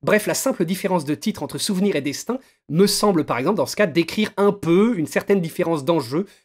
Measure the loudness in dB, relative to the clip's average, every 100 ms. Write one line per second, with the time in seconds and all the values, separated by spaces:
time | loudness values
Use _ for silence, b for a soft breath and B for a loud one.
0 | 2 2 2 -2 -2 -2 -2 -2 -2 -2
1 | -2 -4 -4 -6 -8 -6 -4 0 0 0
2 | -4 -6 -6 -8 b b _ 2 2 4
3 | 2 2 0 0 0 0 -2 0 0 0
4 | -2 0 -2 2 2 2 2 4 4 2
5 | -2 -2 0 0 0 -2 -2 0 0 0
6 | 0 -4 -6 B